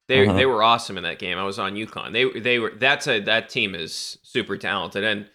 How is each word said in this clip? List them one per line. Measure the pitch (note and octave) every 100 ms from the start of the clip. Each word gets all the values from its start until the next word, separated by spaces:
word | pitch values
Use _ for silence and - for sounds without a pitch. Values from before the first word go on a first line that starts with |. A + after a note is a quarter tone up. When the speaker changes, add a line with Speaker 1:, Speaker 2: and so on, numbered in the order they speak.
| -
Speaker 1:
They, | C3 B2+
Speaker 2:
Uh-huh. | F#2+
Speaker 1:
they | C3
were | A2+
awesome | A2 A#2 - G2
in |
that | E2+ E2
game. | F#2 F2+
I |
was | G2 G2+
on | G2
uconn. | G2+ A2 - -
They, | A2 C3 -
they | A2+ A#2+
were, | A2 G#2+
that's | C3 C#3+ D3
a, | A2+
that | G#2 A2 A2+
team | C3 G#2+
is | F2+ E2 - - -
super | _ B2 G2 G2
talented. | F#2 G2 F2 G2
And | G#2+ G#2 G#2